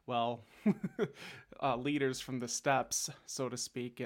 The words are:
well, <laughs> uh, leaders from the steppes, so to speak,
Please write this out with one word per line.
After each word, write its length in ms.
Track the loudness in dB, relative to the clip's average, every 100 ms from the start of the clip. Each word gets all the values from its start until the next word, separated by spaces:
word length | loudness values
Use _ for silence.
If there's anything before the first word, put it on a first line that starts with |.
| -2
well, 400 | 2 2 0 -8 0
<laughs> 1000 | 2 4 0 -2 -2 -4 -14 -14 -16 -2
uh, 140 | 0 2
leaders 440 | 2 2 2 0
from 180 | -4 -4
the 80 | -4
steppes, 640 | 0 4 4 2 -2 -4 -8 -8
so 240 | -4 -2
to 60 | -4
speak, 440 | -6 -4 -6 -6